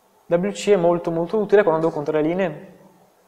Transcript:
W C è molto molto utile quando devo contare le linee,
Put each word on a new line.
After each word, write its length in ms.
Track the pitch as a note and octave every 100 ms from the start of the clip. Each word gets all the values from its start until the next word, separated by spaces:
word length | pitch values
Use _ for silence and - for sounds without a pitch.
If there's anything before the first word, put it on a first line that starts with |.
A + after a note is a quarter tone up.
| _ _ -
W 240 | F3 G3+
C 220 | G3 G#3
è 40 | G3
molto 360 | E3+ F3 F3
molto 260 | E3 E3+ A3
utile 240 | G3+ G#3
quando 200 | E3+ D#3+
devo 120 | D#3+
contare 280 | D#3 D3 D3+
le 60 | D#3
linee, 500 | F3+ F3+ D3+ - - - _ _ _